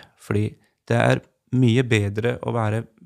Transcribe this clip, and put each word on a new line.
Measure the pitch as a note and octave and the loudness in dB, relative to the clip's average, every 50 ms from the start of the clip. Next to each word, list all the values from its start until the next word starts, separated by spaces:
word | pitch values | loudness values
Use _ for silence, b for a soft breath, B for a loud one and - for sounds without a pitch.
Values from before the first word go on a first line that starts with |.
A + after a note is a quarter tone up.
| - - _ | -12 -18 _
Fordi | _ - - G#2+ G#2 G#2+ A2 - - _ _ _ _ _ - | _ -6 -4 -2 -2 -2 -4 -6 -12 _ _ _ _ _ -2
det | A#2 | 0
er | A#2 A#2 B2 B2+ B2+ - _ _ _ _ - - | 2 2 2 2 0 -2 _ _ _ _ -4 0
mye | B2+ B2+ A#2+ A2+ B2+ C3 | 2 4 4 4 2 2
bedre | A#2 A#2+ G#2+ G2+ G2+ G2+ A2 G#2+ A#2+ B2 - | 2 0 0 0 -2 -4 -4 -4 -4 -4 -4
å | - B2 A#2 | -6 -6 -4
være | A#2+ A2 G#2+ G#2+ A2+ A2+ - _ _ - | -2 -2 -2 -2 -4 -6 -10 _ _ -20